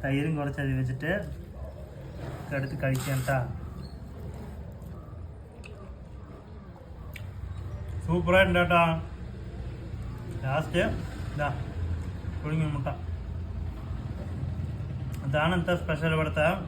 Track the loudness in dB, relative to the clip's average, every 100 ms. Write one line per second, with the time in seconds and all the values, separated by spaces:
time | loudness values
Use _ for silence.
0 | 4 2 4 2 0 0 2 2 2 0
1 | 2 0 0 -6 -8 -8 -8 -8 -12 -10
2 | -10 -8 -6 -6 -4 -2 -2 0 2 2
3 | 2 2 4 2 2 -4 -6 -8 -8 -8
4 | -10 -8 -8 -8 -8 -8 -10 -10 -10 -10
5 | -10 -10 -10 -12 -14 -14 -12 -12 -12 -12
6 | -12 -12 -12 -14 -12 -12 -12 -14 -14 -12
7 | -10 -8 -8 -8 -8 -6 -6 -6 -4 -4
8 | 2 4 8 8 10 8 8 8 8 4
9 | -2 -8 -10 -8 -8 -8 -8 -8 -8 -6
10 | -6 -6 -6 -4 2 2 4 4 4 2
11 | -4 -4 -4 0 0 0 -2 -2 0 0
12 | -2 -4 -4 -4 0 2 2 2 0 -2
13 | -4 -4 -4 -4 -4 -4 -4 -4 -6 -4
14 | -4 -4 -4 -2 -2 -2 -4 -4 -4 -4
15 | -4 -2 2 4 6 4 4 2 2 2
16 | 4 4 2 4 4 4